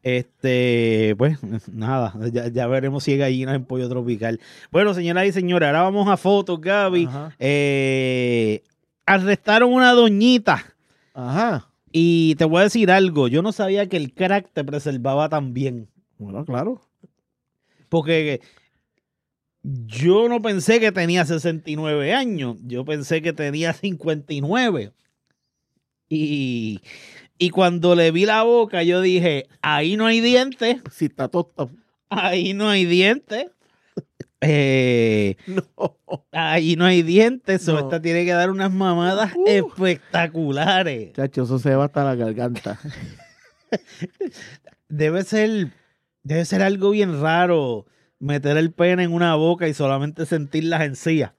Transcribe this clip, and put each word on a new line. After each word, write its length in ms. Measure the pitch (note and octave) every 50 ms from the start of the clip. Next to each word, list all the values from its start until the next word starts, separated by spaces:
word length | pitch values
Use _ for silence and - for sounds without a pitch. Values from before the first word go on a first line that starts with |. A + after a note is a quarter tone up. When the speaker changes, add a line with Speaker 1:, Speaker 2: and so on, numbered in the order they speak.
Speaker 1:
Este, 1120 | _ C3 B2+ B2 B2 _ _ _ - C3 B2+ B2 B2 B2 A#2+ A#2+ A#2 A2+ A2+ A2 A2 G#2+ G#2+
pues, 220 | G2+ B2 D3 D#3 C#3 - G2+ A2+ A2 - -
nada, 400 | - A2+ A2 A#2+ C3+ C3+ A#2+ G#2 F2+ G#2+ A2 A#2+
ya, 160 | A#2 A#2+ A#2 A#2+
ya 180 | A#2 B2 B2
veremos 380 | A#2+ C3 C3+ C3 C#3 C3+ C#3+ C3+
si 80 | -
hay 60 | C#3 C#3
gallinas 360 | C#3 C3+ C3 B2+ C3 C3 C#3
en 100 | C3+ B2+
Pollo 240 | B2+ B2+ B2+ B2+ A#2+
Tropical. 520 | B2 B2+ A#2+ B2 A#2 G2+ A2 A2+ A#2 A2+ - - - - - _
Bueno, 240 | - E3 G3+ G#3 F#3+
señoras 320 | F3+ F3 E3+ E3+ F3+ F#3+
y 60 | G3+
señores, 360 | E3+ F#3+ F3+ F3 F3+ F3 D#3+ C#3+
ahora 140 | C#3+ D#3+
vamos 260 | F3+ F#3+ G3 G#3 G3+ G3+
a 80 | G3
fotos, 440 | - - F#3 G3+ G3+ G3 G3 F3 E3
Gaby. 460 | D#3 F3+ G3 G#3 G3+ F#3+ F3+ F3 E3+
Speaker 2:
Ajá. 300 | C3 B2 C#3 D3 D#3+ D3 _
Speaker 1:
Eh, 1200 | B2 C3+ C#3+ C#3+ C#3+ C#3+ C#3 C#3 C3+ C3+ C3+ C3+ C3 C3 B2+ B2+ B2 B2 A#2+ A#2 A2+ G#2+ G#2+ G#2+ _ _ _ _ _ _ _ _ _
arrestaron 680 | - G3 G3 F#3 G3 G3+ - _ - G#3 A3+ A#3+ B3
una 200 | B3 B3+ B3+ B3
doñita. 720 | B3 A#3+ A#3 A3+ G3+ G3 A3 B3 B3+ A#3+ G#3 - D#3 A2 - - _ _ _ _ _ _ _ _ _
Speaker 2:
Ajá. 540 | C3+ B2+ B2 C3+ F3+ A3+ A#3+ F#3+ A#2+ - _ _ _ _ _
Speaker 1:
Y 420 | - D#3+ E3+ E3+ E3+ E3 E3 D#3+ D#3
te 80 | C#3+ E3+
voy 140 | D#3 D#3+ F3
a 40 | G3
decir 260 | G#3+ - A#3 A3 F3
algo, 380 | F3+ F#3+ F#3+ F#3 D#3 D3 C3+ B2
yo 140 | B2 D#3
no 100 | F3 A3
sabía 360 | G#3 - G#3 F#3+ G3 G3+ G3+ F#3
que 80 | G3
el 160 | E3+ D3 B2+
crack 380 | _ - F#3 F#3 G3 G3+ F#3 _
te 120 | _ D#3+ C#3+
preservaba 640 | C#3 C#3+ D3 C#3 D3+ C3+ B2+ A#2+ C3+ C3+ C#3+ D3+ D#3
tan 260 | D3+ D3+ C#3 B2+ A#2+
bien. 340 | B2+ C3+ C3+ B2 A#2+ A2 _ _ _ _ _ _ _
Speaker 2:
Bueno, 260 | G#2 G2+ F#2+ G#2+ D3+
claro. 360 | - B2 B2 D3+ G#3+ B3+ - _ _ _ _ - - _ _ _ _ _ _ _ _ _ _ _ _ _ _ _ _
Speaker 1:
Porque 520 | - E3 D3 D3+ E3 D#3+ D#3 D3+ C#3 B2 _ _ _ _ _ _ _ _ _ _ _ _ _ _ _ _ _ _ _ _ _ _ _ _
yo 680 | _ C#3+ C3+ B2 A#2 A2 G#2+ A#2+ C#3+ E3+ F#3 G#3 A#3 A#3+
no 140 | A#3+ A#3
pensé 380 | G#3 A3+ G3+ F#3 D3+ - A3+ A#3
que 100 | A3 G#3+
tenía 340 | F#3 F#3+ E3+ E3+ F3 F3+ E3
sesenta 440 | C#3 E3+ D#3+ D3+ E3+ D#3+ D#3+ - D#3+
y 60 | D3+
nueve 360 | D3+ D#3 D#3 D3+ D3 C#3 D3
años, 440 | G#3 C4+ C4+ B3 G#3 D#3 C3+ A#2+ A#2 -
yo 220 | - B2 A#2+ B2 C3
pensé 380 | D3 D#3 D3+ C#3 - E3 D#3+
que 100 | D#3 E3+
tenía 400 | D#3 D#3 D3+ C#3+ C#3+ D#3 E3 E3
cincuenta 600 | D#3 - - G3+ F#3 D3 - E3 D#3 D3+ C#3+ -
y 80 | D#3 C#3+
nueve. 520 | C#3 D3 G3+ B3 B3+ A#3 F#3 C#3 G#2 G2+ _ _ _ _ _ _ _ _ _ _ _ _ _ _ _ _ _ _ _ _ _ _ _ _
Y, 720 | D#3 D#3 D#3 D3 D3 C#3+ C3+ B2+ B2 A#2 A2 A2 G#2 F#2 _ - - - - - - - - _ _ _
y 120 | F3 F3+
cuando 440 | E3 F#3 F#3 F3 F3 F3 E3 F3+ F3
le 160 | E3+ E3 E3
vi 140 | D#3+ F3 G3
la 160 | G#3+ G#3+ A3
boca, 400 | A3 A#3 A#3+ A#3+ A3+ G#3+ - F3
yo 180 | E3+ E3+ F3 F3+
dije, 460 | F#3 F#3 F3+ F3+ E3+ F3 D3 C#3 - _ _ _
"Ahí 340 | - D#3 D3+ D3 D3+ E3 G3+
no 100 | G#3+ A3
hay 140 | A3+ A3+ A3+
dientes". 580 | A3+ A#3+ B3 B3 B3+ C4+ B3+ _ A#3+ A3+ A#3+ B3+ - -
Speaker 2:
Si 160 | - - D#3+
está 220 | D3 _ - C3 B2+
todo, 200 | - E3+ E3 _
está 180 | _ - D3 A#2+ C#3+ - _ _ _ _ _ _
Speaker 1:
Ahí 440 | G3+ G#3 F3+ F#3+ F3 F#3 F3 F#3 G3
no 140 | G3 G#3+ G#3+
hay 140 | G3+ G3 F3+
dientes. 600 | F3 F3 F3+ F#3 G3+ A#3 C#4+ _ _ G#3+ A3+ D4 F4+ _ _ _ _ _ _ _ _ _ - - _ _ _ - _ _ _ -
Eh, 920 | D3 D3+ D3 C#3+ C3+ C3 C3 B2+ B2+ B2 A#2+ A2+ A2+ G#2+ G#2+ G#2 G2 G2 _
Speaker 2:
<laughs> 40 | -
No. 500 | - F#3 F#3+ - _ _ - - E3+ _ _ _ - - D3 _ _
Speaker 1:
ahí 440 | - D#3+ D#3+ D#3 D#3 E3+ D#3+ E3 E3+
no 80 | D#3 F3
hay 180 | F#3 F#3 F3
dientes. 600 | E3 D#3+ F3 G3+ A3 A#3 C4 B3+ _ - F#3+ F3+
So, 100 | - F3 D#3+
Speaker 2:
No. 40 | D3+
Speaker 1:
esta 220 | C#3+ C3+ D#3+ E3
tiene 220 | D#3+ E3 E3 E3+ F3
que 80 | F3+
dar 180 | F3 F3 F3 F#3
unas 200 | F#3+ F#3+ F#3+ F#3+
mamadas 600 | F#3 F#3+ F#3+ F#3 F3 E3+ F3 F3+ F#3+ G3+ A3 G3 -
Speaker 2:
Uh. 80 | F4 F#4
Speaker 1:
espectaculares. 1700 | G#4 G#3+ G3 - - - - F#3 F#3 F3 C#3 _ - - F#3+ E3+ E3 D#3+ E3 D#3+ C#3+ C#3 C#3 - G3 F#3+ F#3 F#3+ E3 C3+ A#2 G#2+ F2 -
Speaker 2:
Chacho, 300 | - C3+ C#3 - C3+ B2+
eso 140 | A#2 C3 C3
se 160 | A#2 D3 C3+
va 100 | C3+ C#3+
hasta 180 | C#3+ _ D3 C#3
la 100 | C#3 C3
garganta. 600 | A#2+ A#2 A2 A2 A2+ A#2+ B2 A#2+ A2 - G2+ G#2 - - D3+ - - - - - - - _ _ _ _ _ _ _ _ _
Speaker 1:
<laughs> 1160 | - - _ _ - - - F3+ _ _ G4 E4+ - - - - - _ _ - _ _ _ _
Debe 340 | D3+ D3 D3+ D#3 E3 F#3+ F#3+
ser, 480 | - G#3+ A3 G#3+ G#3+ A3 G#3 F3+ C3+ - _ _ _ _ _ _ _ _ _
debe 220 | _ C3+ D3+ E3 E3+
ser 180 | - G3+ F#3+
algo 280 | G3 G3 G3+ G3 F#3+ G3+
bien 300 | G#3 G#3+ G3+ F#3 E3 C#3
raro 640 | C#3+ D#3+ D#3+ E3+ F3+ F3+ F3 D#3+ C#3+ B2+ A#2 G#2+ - _ _ _ _ _ _ _
meter 380 | C#3 C#3 D3 D3 C#3 C#3+ D3 D#3
el 140 | D#3+ E3+
pene 320 | E3 - E3+ F3 F3+ F3+ F3+
en 80 | E3+ E3+
una 200 | E3+ F3 E3+ D#3+
boca 320 | D3+ D#3 E3 F3 F3 F3+ D#3
y 60 | D3
solamente 520 | - D3+ C3+ C3+ C3+ C#3+ D3+ D#3 D#3+ D#3+
sentir 380 | D3+ E3+ D#3+ D3 C#3 - D#3 D#3+
las 180 | E3 E3 D#3+
encías. 500 | D#3+ D3 C3+ - - E3 E3 D#3 B2+ - _